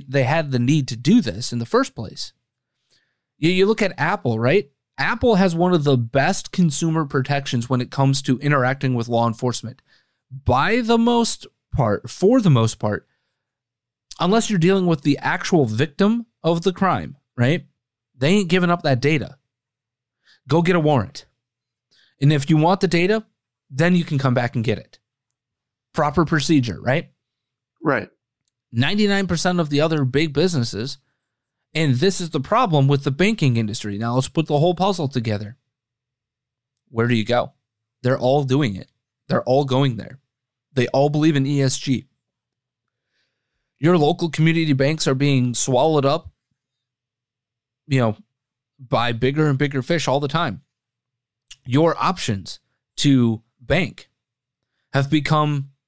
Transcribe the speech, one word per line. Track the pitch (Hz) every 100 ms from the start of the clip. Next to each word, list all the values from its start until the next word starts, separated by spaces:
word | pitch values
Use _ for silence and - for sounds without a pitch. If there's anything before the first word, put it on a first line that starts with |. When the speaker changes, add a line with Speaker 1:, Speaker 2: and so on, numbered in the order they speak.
| 139
Speaker 1:
they | 139
had | 123 160 147
the | 127
need | 120 156 131
to | 117
do | 131 233
this | 131 92 -
in | 120
the | 117
first | 233 269 -
place. | 107 131 - - _ _ _ _ _ _ _ _ _ _
You, | 156
you | 185 196
look | 220
at | 196 -
Apple, | 151 208 123 113
right? | 117 190 139 _ _ -
Apple | 151 226 254 196
has | 190 165
one | 180
of | 175
the | 143 135
best | 117 135 151 202 -
consumer | - 170 143 165 160 143
protections | 143 127 139 139 123 117
when | 127
it | 123
comes | - 135 135
to | - 127
interacting | 147 143 123 135 131
with | 123 117
law | 117 117
enforcement. | 110 123 117 117 - _ _ _ _ _
By | 131 - 127 165 233
the | 226 233
most | 233 240 226 - - _ _
part, | - 113 101 -
for | - 185 262
the | 196
most | 127 113 -
part, | 107 101 - _ _ _ _ _ _ _ _ _ _ -
unless | 170 226 226
you're | 202
dealing | 170 196 180
with | 165
the | 151 139
actual | 135 170 - 180 123
victim | 110 147 - 202 233 226 _
of | 160 170
the | 190
crime, | 180 190 123 78 - _ -
right? | 123 175 - _ _ _ _ 131
They | 139
ain't | 202 180
giving | 180 175
up | 175
that | 151 127
data. | 143 156 90 - _ _ _ _ _ _ _ _ _ _ -
Go | 156
get | 170 180
a |
warrant. | 151 139 92 - - _ _ _ _ _ _ _ _ _
And | 143
if | 151 139
you | 156
want | 160 190
the | 185
data, | 170 180 220 - _ _ _ _
then | 131 170 180
you |
can | - 143
come | 131 123
back | 120 123
and |
get | 110 101
it. | - - _ _ _ _ _ _ _ _ _
Proper | - 147 151 156
procedure, | 160 139 156 120 80
right? | 113 147 - _ _ _ _ _ _ _
Speaker 2:
Right. | 156 127 95 _ _ _ _ _ _
Speaker 1:
Ninety-nine | 117 139 202 208 196 190
percent | 170 185 180
of | 151
the | 143
other | 156 156 131
big | 139 156
businesses, | 139 185 160 117 98 131 - _ _ _ _ _ _ _
and | 156 156 123
this | 185 180
is | 170
the | 151
problem | 131 226 247 151 135
with | 143
the | 143
banking | 139 190 226 143 117
industry. | 110 - 104 101
Now | 117
let's | 123 131
put | - 156
the | 147
whole | 175 175
puzzle | 190 185 135
together. | 135 113 104 104 123 _ _ _ _ _ _ _ _ _ _ _ _ _
Where | 113 117
do | 117
you | 104
go? | 120 - _ _ _ _ _
They're | 123 131
all | 123 143
doing | 135 131 131 95
it. | - _ _ _ -
They're | -
all | - 131 139
going | 127 139 110
there. | - - _ _ _ _ _
They | - 120
all | 139 147
believe | 147 156 143
in | 135
E | 143
S | 135 -
G. | - 127 - _ _ _ _ _ _ _ _ _ _ _ _ _ _ _ _ _
Your | 147 180
local | 147 175 170
community | 139 160 165 160
banks | 131 135 156 151
are | 131
being | 143 135 123
swallowed | 117 - 123 156 156 135
up, | 160 - - _ _ _ _ _ _ _ _ _ _ _ _ _ _ -
you | 135
know, | 113 101 _ _ _ _ _ _
by | 123 123 120
bigger | 113 127 147 151
and | 135
bigger | 147 139
fish | 120 170 139
all | 135
the | 143
time. | 160 160 92 - _ _ _ _ _ _ _ _ - -
Your | 131 165 -
options | 143 185 - 98 - - _ _ _ -
to | 147 135 120 110 - _
bank | 117 151 139 - - _ _ _ _ _ _ _ _
have | 139 139
become | 156 135 156 151 143 139 _